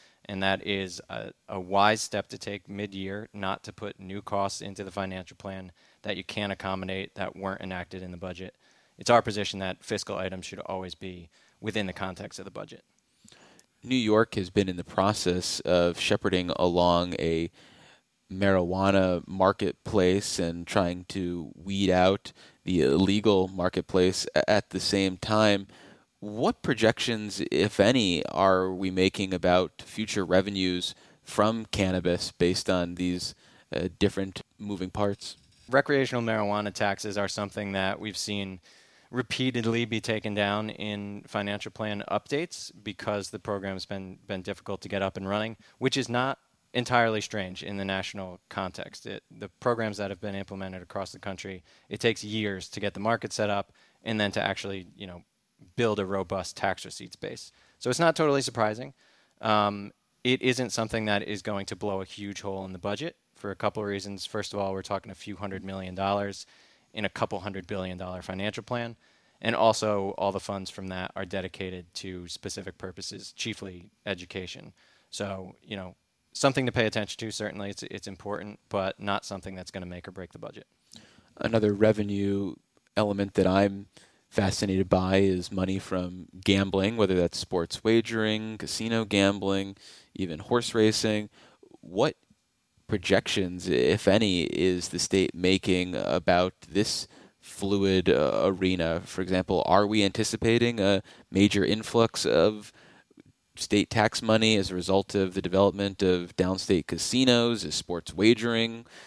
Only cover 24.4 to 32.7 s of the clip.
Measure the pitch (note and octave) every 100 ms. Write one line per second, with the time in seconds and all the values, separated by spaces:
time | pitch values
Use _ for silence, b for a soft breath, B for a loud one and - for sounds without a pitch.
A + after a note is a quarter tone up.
24.4 | - G#2 - F#2 - G2+ F#2+ F#2 - G#2+
25.4 | G#2+ G2+ F#2+ B B B B - G#2 G#2+
26.4 | F3 B3+ - A2+ A2 - - A2+ G#2 F#2+
27.4 | D#2+ C2 G#2 - G2 C3 G2+ E2 G1+ A#1
28.4 | F#2+ F#2 F#2 F#2 F#2+ F#2 F#2+ - F#2+ F2+
29.4 | F2+ F2+ F2 - - - G#2+ G#2 E2+ F2+
30.4 | F#2+ G2 F#2 F2+ - - b b - -
31.4 | G#2+ A2+ A2 - F#2+ F#2 F2 F2+ - -
32.4 | F2 F#2 -